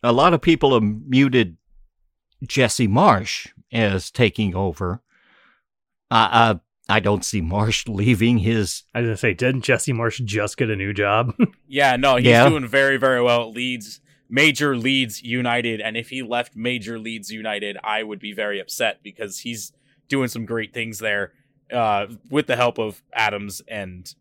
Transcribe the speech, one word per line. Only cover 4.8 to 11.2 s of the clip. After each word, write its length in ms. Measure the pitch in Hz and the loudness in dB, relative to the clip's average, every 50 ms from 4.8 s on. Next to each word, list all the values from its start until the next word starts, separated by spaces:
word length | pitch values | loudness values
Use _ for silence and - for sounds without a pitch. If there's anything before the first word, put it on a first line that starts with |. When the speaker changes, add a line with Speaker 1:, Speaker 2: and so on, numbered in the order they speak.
| 98 90 98 123 _ _ _ _ _ _ _ _ _ _ _ _ _ _ _ _ _ _ _ _ _ _ | -4 -6 -6 -6 _ _ _ _ _ _ _ _ _ _ _ _ _ _ _ _ _ _ _ _ _ _
Speaker 1:
Uh, 180 | 117 113 110 98 | 2 2 2 4
uh, 240 | - 117 117 113 104 85 _ _ _ _ _ - | 4 4 4 4 4 0 _ _ _ _ _ 0
I 100 | 98 110 | 0 0
don't 260 | 90 101 104 92 - | 2 2 0 0 -2
see 160 | - - 104 | -4 -4 -4
Marsh 460 | 82 80 87 104 110 110 110 - - | -4 -2 -2 0 0 0 -2 -4 -6
<laughs> 0 | |
leaving 500 | 120 110 98 101 120 123 95 113 117 123 113 | -6 -4 -2 2 2 2 2 4 2 2 2
his 440 | 90 113 117 113 101 90 - - _ _ _ | 2 2 0 0 0 -2 -6 -10 _ _ _
Speaker 2:
I 60 | 120 | -4
was 80 | 120 | -4
gonna 100 | 113 110 | -4 -4
say, 160 | 95 - 117 95 | -2 -2 -2 0
didn't 280 | - 123 123 131 131 | 0 0 0 0 -2
Jesse 320 | 117 - 131 113 - - 131 | 0 0 0 0 0 -2 -2
Marsh 260 | 113 117 113 - - | -2 -2 -4 -4 -4
just 380 | 123 104 98 107 104 110 - | -8 -4 -4 -4 -4 -4 -2
get 120 | - 131 110 | -4 -2 -2
a 60 | 110 | -2
new 180 | 98 98 98 104 | -4 -4 -4 -2
job? 400 | 98 101 101 101 110 | -2 0 2 2 2